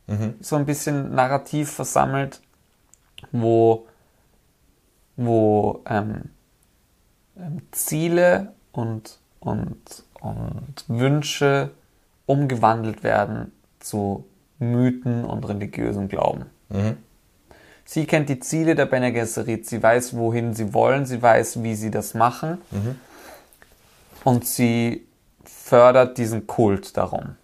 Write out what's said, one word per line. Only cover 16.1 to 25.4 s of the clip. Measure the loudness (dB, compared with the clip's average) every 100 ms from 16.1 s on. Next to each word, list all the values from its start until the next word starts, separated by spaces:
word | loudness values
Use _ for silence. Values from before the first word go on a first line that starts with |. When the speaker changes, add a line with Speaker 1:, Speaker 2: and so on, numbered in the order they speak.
| -2 -2 -2 -10 _ -8
Speaker 1:
Mhm. | -4 -2 -4 -12 _ _ _ _ -20 -20 _ -8
Speaker 2:
Sie | -6 0
kennt | 0 0
die | -4
Ziele | -2 0 2 2
der | 2
Bene | 2 0
Gesserit, | 0 -2 -4 -4 -6 -6
sie | 0
weiß, | 4 4 0 -2
wohin | -2 0 -2
sie | -4 -2
wollen, | 2 2 2 0
sie | 2
weiß, | 4 6 4 -2
wie | -4 -4
sie | -4
das | -4 -4 0
machen. | 0 0 -6 -8 -8
Speaker 1:
Mhm. | -6 -6 -8 -14 -20 -20 -20 _ _ -20 _ _ _ _ -6
Speaker 2:
Und | 0 0 0
sie | 0 0 2 0 -4 -10 _ _ _